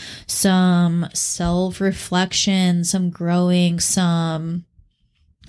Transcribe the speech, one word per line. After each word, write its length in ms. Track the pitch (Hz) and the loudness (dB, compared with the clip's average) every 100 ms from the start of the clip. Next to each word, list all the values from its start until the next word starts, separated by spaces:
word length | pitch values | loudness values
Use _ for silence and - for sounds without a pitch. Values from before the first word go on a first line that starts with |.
| - - - | -6 -16 -8
some 840 | - 196 185 185 175 175 170 170 | 0 2 4 4 4 2 0 -2
self-reflection, 1700 | - - - 175 175 185 180 196 180 - 180 185 - - 190 180 175 | -4 -6 -4 -2 0 -2 -2 -2 -2 -2 -2 0 0 0 2 2 2
some 260 | 175 190 180 | 0 0 -2
growing, 680 | 170 170 175 180 180 175 170 | -2 0 2 4 4 2 0
some, 840 | - - 175 170 165 160 165 175 - _ _ _ _ _ _ _ | -2 0 0 0 -2 -4 -6 -8 -10 _ _ _ _ _ _ _